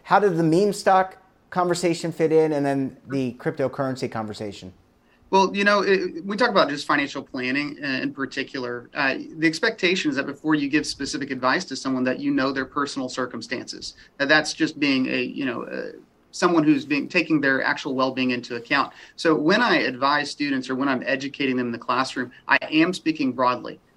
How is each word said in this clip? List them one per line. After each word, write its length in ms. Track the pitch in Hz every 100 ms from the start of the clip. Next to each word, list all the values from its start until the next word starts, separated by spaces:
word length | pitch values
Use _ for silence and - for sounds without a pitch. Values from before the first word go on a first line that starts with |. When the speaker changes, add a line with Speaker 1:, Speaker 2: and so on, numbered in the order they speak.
Speaker 1:
how 160 | - 190
did 160 | 202 165
the 80 |
meme 300 | 165 165 202
stock 440 | 190 202 190 185 - _ _ -
conversation 640 | 185 180 175 180 165 170
fit 220 | 160 160
in 180 | 160 156
and 140 | 143 143
then 320 | 139 135 - -
the 260 | 135 127
cryptocurrency 800 | 120 165 - 131 131 131 131 123
conversation? 640 | 113 107 104 107 95 92 - _ _ _ _ -
Speaker 2:
Well, 260 | 190 190 196
you 80 |
know, 200 | 208 208
it, 420 | 196 190 180 165 196
we 100 | 208
talk 140 | 240
about 180 | 190 143
just 180 | 147 -
financial 380 | 143 139 143
planning, 540 | 131 131 127 139 147 -
uh, 60 | 143 131
in 120 | 139
particular. 760 | 139 131 - 131 135 120 120 120
Uh, 220 | 147 135 - - 160
the 100 | 160
expectation 640 | 160 226 - 180 185 156
is 60 | 135
that 80 | 139
before 280 | 139 156
you 140 | 151 139
give 180 | 151 151
specific 460 | - 135 151 135
advice 320 | 127 127 160 -
to 120 | 135
someone 260 | 135 131 127
that 140 | 127
you 120 | 143
know 200 | 139 135
their 140 | 135 131
personal 420 | 143 143 139 127
circumstances. 880 | - 123 117 - 117 - - - - - -
Now, 60 | 139
that's 280 | 156 151
just 240 | - 156 143
being 300 | 143 135 127
a, 140 | 127
you 240 | 123 - 135
know, 180 | 117
uh, 340 | - 64 50 - - _ _
someone 320 | - 175 165 151
who's 180 | 139 135
being, 220 | 143 131
taking 320 | 180 160 156
their 240 | 139 131
actual 320 | 123 - 147 131
well-being 360 | 131 127 127
into 260 | 120 - 120
account. 340 | - 143 123 - - -
So 180 | 165
when 280 | 151 151 214
I 160 | 233 170
advise 520 | 120 123 139 147 143
students 400 | - 143 135 127
or 60 | 127
when 140 | 139
I'm 140 | 123 113
educating 500 | 131 139 - 135 127
them 120 | 123
in 40 |
the 60 | 117
classroom, 540 | - 123 131 135 123 - -
I 80 | 143 -
am 240 | 156 170
speaking 380 | 185 160 156 131
broadly. 480 | 120 123 120 - - _